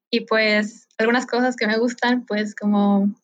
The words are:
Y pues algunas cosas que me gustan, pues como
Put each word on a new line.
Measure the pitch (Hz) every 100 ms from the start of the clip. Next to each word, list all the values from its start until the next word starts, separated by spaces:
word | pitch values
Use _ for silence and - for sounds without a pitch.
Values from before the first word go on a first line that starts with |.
| _
Y | 233
pues | 226 220 220 208 208 - _ -
algunas | 220 240 247
cosas | 240 254 247
que | 214
me | 220
gustan, | 240 240 247 247 240
pues | 208 208
como | - 208 202 202 202 202 -